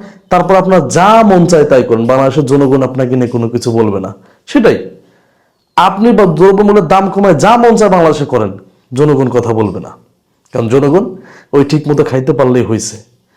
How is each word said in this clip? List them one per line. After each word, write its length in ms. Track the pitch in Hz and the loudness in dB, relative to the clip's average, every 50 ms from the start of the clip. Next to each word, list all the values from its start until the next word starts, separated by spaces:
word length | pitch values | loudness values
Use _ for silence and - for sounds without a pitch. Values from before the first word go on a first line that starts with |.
| - - - - _ _ | -10 -18 -20 -20 _ _
তারপর 260 | 185 180 170 175 190 | -2 -2 0 2 0
আপনার 320 | 185 185 185 190 175 139 | 0 2 2 0 0 0
যা 360 | 120 113 165 180 208 220 226 226 | 0 0 0 2 4 4 4 4
মন 200 | 202 190 175 170 | 4 4 2 2
চায় 200 | 160 175 156 143 | 2 2 2 2
তাই 180 | 147 139 127 120 | 2 2 2 2
করেন, 240 | - 117 113 113 | 0 0 -2 0
বাংলাদেশের 380 | 120 131 135 135 135 123 156 143 | 0 0 0 0 0 0 -2 -2
জনগণ 380 | 123 139 143 143 127 135 135 131 | 0 0 0 2 2 0 0 -2
আপনাকে 320 | 120 135 131 131 120 131 | -2 -4 -4 -4 -2 -2
নিয়ে 120 | 131 123 | -2 -2
কোনো 220 | 113 123 120 117 113 | -4 -4 -4 -4 -4
কিছু 220 | 120 117 - 127 | -4 -4 -4 -2
বলবে 280 | 113 113 110 104 98 95 | -2 0 0 0 -2 -4
না। 160 | 92 92 101 - _ _ _ _ _ | -8 -10 -12 -16 _ _ _ _ _
সেটাই, 440 | - - 269 220 180 113 - - - - - _ _ _ _ _ _ _ _ _ _ _ _ _ _ _ | -4 -2 0 2 2 0 0 -6 -12 -18 -20 _ _ _ _ _ _ _ _ _ _ _ _ _ _ _
আপনি 360 | - 175 190 185 196 220 240 | 0 0 0 0 0 0 0
বা 140 | 214 196 202 | 2 2 2
দ্রব্যমূল্যের 640 | 180 156 147 180 196 190 196 208 202 208 208 175 | 0 2 2 2 2 4 2 2 2 2 2 2
দাম 220 | 143 185 190 190 190 | 2 0 0 0 -2
কমায় 240 | - 196 202 196 170 | -2 0 0 0 2
যা 240 | 135 160 202 240 | 2 2 2 2
মন 180 | 240 240 233 220 | 2 2 2 2
চায় 160 | 214 214 202 | 2 2 2
বাংলাদেশে 340 | 190 180 165 160 147 151 147 | 2 2 2 0 0 -2 -4
করেন, 260 | - 127 117 110 98 98 - - _ _ _ _ _ 123 | -4 -2 -2 -2 -4 -8 -12 -20 _ _ _ _ _ -4
জনগণ 360 | 123 147 151 143 131 135 120 | -2 0 0 2 0 0 0
কথা 240 | 113 123 117 113 113 | -2 -2 -2 -2 -2
বলবে 260 | 110 107 98 90 90 | -2 -2 -4 -4 -8
না। 180 | - - - - _ _ _ _ _ _ _ _ _ _ - | -12 -14 -20 -20 _ _ _ _ _ _ _ _ _ _ -8
কারণ 140 | 120 117 110 | -6 -4 0
জনগণ 460 | 120 139 139 139 151 190 240 - 185 - - - - - _ _ - | 0 0 2 2 0 0 -2 -2 -8 -14 -20 -20 -20 -20 _ _ 0
ওই 120 | 143 139 | 0 0
ঠিক 220 | 143 156 147 147 | 0 -2 -4 -2
মতো 160 | 151 147 147 143 | -2 -2 -2 -2
খাইতে 300 | - 127 131 131 147 147 | -2 -2 -4 -2 -2 -2
পারলেই 300 | 131 139 127 123 127 113 | 0 0 0 0 0 -2
হইছে। 520 | - 113 104 - - - - - _ _ _ _ _ _ | -2 -4 -6 -6 -10 -14 -16 -20 _ _ _ _ _ _